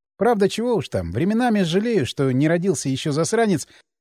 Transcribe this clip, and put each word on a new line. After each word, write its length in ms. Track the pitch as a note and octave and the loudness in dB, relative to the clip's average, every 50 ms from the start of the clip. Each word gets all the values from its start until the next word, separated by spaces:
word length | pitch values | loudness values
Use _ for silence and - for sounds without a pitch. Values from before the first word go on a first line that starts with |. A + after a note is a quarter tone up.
| _ _ _ - | _ _ _ 0
Правда, 320 | G3 A#3 A#3+ G3 G3+ F#3+ | 2 2 2 2 2 0
чего 240 | - - A3+ B3 A#3+ | 0 -2 -2 0 0
уж 160 | F#3+ B2+ - | -2 -2 -2
там, 200 | - G2+ F2 E2+ | -4 -4 -4 -2
временами 520 | E2+ A#2 D#3+ G3+ A3 A3+ B3+ B3 G#3+ G#3 F#3 | -2 -2 0 0 0 0 2 2 2 2 0
жалею, 420 | D#3+ E3 G3 G#3+ A#3+ A#3 F#3 B2+ | 0 0 0 0 0 0 0 0
что 260 | - - - C#3 C3+ B2 | -2 -2 -2 0 0 2
не 160 | C3 D3 D#3+ | 2 2 2
родился 420 | E3+ F3 E3+ G3 D#3 - - C#3 | 2 2 0 0 -2 -2 -2 -4
еще 220 | C3 B2+ - D#3 C3+ | -4 -2 -2 -4 -2
засранец, 540 | D3+ E3 - A3 A3+ A3+ G#3+ F3+ C#3+ - _ - - _ _ _ _ | -2 -2 0 2 0 2 2 2 0 -2 _ -20 -20 _ _ _ _